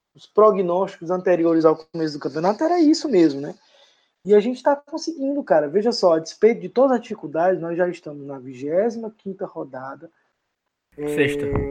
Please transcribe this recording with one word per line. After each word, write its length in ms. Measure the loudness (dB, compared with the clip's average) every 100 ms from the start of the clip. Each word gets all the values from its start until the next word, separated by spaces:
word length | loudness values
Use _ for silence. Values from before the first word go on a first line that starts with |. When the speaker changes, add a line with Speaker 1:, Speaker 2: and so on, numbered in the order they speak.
| _ _
Speaker 1:
os 120 | -4
prognósticos 840 | 4 6 6 2 0 -2 -6 -6
anteriores 540 | -2 2 2 4 4 4
ao 120 | 2
começo 380 | -4 -6 -6 -6
do 80 |
campeonato 420 | -8 -4 -2 0 0
era 160 | 2
isso 280 | 2 2 2
mesmo, 320 | 4 4 2
né? 140 | -8 -12 _ _ _ _ _ _ 2
E 100 | 4
a 60 |
gente 220 | 4 0
tá 120 | 0 -2
conseguindo, 680 | -2 -10 -8 -6 -4 -4
cara. 260 | 0 2 2
Veja 240 | 0 0
só, 220 | 2 2 2
a 40 |
despeito 420 | -2 2 2 2
de 80 | -2
todas 280 | 0 2 2
as 60 |
dificuldades, 580 | -4 -12 -8 -2 0 0
nós 160 | -2 -2
já 120 | -2
estamos 360 | -4 -12 -14 -14
na 120 | -14
vigésima 720 | -14 -12 -4 0 0 -2 -10
quinta 340 | -14 -14 -10 -10
rodada. 680 | -10 -14 -12 -14 -16 -20 _ _ _ _ _ _ _ _ -10
É, 120 | -6
Speaker 2:
Sexta. 380 | -2 -2 -2 -4 -4 -4